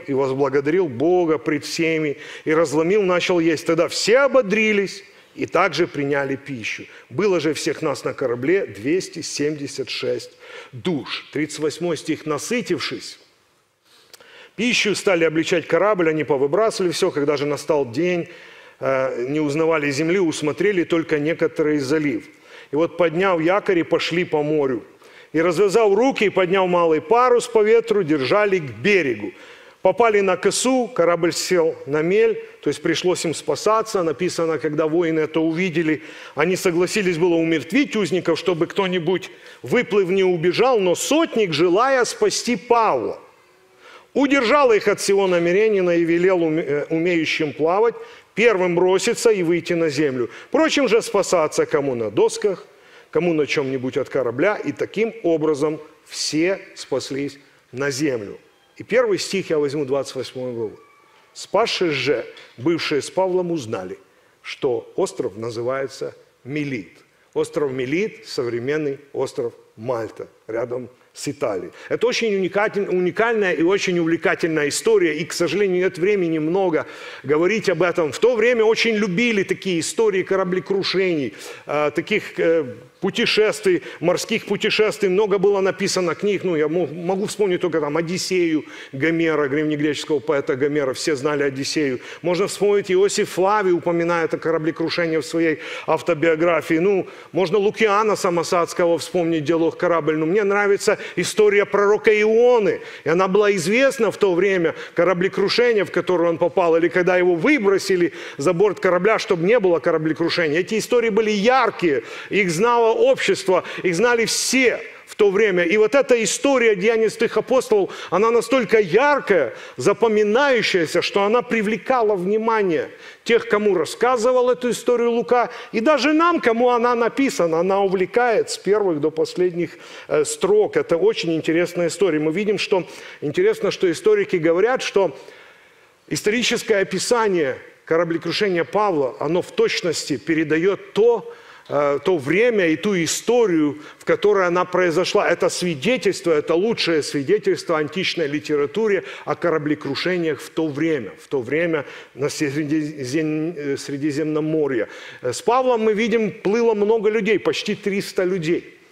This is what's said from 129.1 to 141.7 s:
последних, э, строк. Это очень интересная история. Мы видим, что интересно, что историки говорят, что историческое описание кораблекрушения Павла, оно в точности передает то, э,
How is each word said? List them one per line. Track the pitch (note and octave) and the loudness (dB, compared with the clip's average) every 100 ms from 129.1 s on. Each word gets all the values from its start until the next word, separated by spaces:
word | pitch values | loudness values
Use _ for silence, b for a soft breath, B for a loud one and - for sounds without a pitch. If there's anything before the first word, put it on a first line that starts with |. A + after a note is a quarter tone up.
последних, | D3+ D#3 - F3+ F3 E3+ - B B - | -2 -4 -2 -2 -2 -6 -8 B B -4
э, | D3+ C#3+ | -2 -2
строк. | - F3+ G#3 F#3+ D#3+ | -2 2 4 2 0
Это | C#3+ - | 0 2
очень | G3 A3+ E3+ | 2 0 -2
интересная | D#3+ D3 E3 F3 F3 E3+ | -2 0 0 0 -2 -4
история. | - G3 D3+ | 0 0 2
Мы | D3+ | 0
видим, | D#3 G#3 G3+ | -2 -2 -2
что | - F#3+ - B B B | 0 -2 -2 B B B
интересно, | C#3+ C#3+ G3+ A3 G3 | -4 0 0 0 -2
что | - F#3 | 0 0
историки | D#3 A3 G#3 G3 F#3 | 0 2 2 2 0
говорят, | D#3+ E3 A3 C4 | 2 2 2 0
что | - G3+ F#3 B B B B B B B B _ - | -2 0 0 B B B B B B B B _ -10
историческое | - - A#3 A3+ A#3+ - G3+ | -6 -2 0 0 -2 0 0
описание | F#3+ F#3 - A#3+ A3 F3+ C#3 A#2+ - - - | 0 -4 0 0 2 0 -2 -4 -12 -14 -2
кораблекрушения | E3 F3 E3 E3+ - G#3 F3 | 0 0 -2 -4 -2 0 0
Павла, | D#3+ G3 G#3 D#3+ C3 A2+ | 0 0 0 0 -2 -2
оно | C#3+ F3 | -2 -2
в | - | -2
точности | - A3+ - F3 D3 - C3+ | 0 0 0 -4 -4 -4 -4
передает | - D#3 D#3+ D#3 F3+ F#3 - | -2 -2 0 0 0 -2 -4
то, | - A3+ A3+ B B B B | 2 4 2 B B B B
э, | - | -4